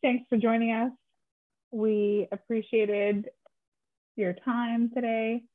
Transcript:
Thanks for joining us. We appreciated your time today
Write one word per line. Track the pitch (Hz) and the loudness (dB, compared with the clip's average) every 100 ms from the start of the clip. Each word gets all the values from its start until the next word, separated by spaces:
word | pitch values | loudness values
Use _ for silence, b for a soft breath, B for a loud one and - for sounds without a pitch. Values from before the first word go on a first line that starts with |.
Thanks | 269 247 - | 2 0 0
for | 233 | 0
joining | 226 226 226 | 2 2 2
us. | 226 247 254 _ _ _ _ _ _ _ | 0 -2 -4 _ _ _ _ _ _ _
We | 233 220 208 208 208 196 | -2 0 2 2 0 -2
appreciated | 202 _ 226 214 226 208 202 202 208 214 - _ _ _ _ _ _ _ - | -6 _ -4 0 0 2 2 0 0 -4 -12 _ _ _ _ _ _ _ -4
your | 190 | -4
time | 180 - 240 233 233 233 | -2 -4 -2 0 0 0
today | 233 240 226 220 233 - | 0 -2 -2 -2 -4 -8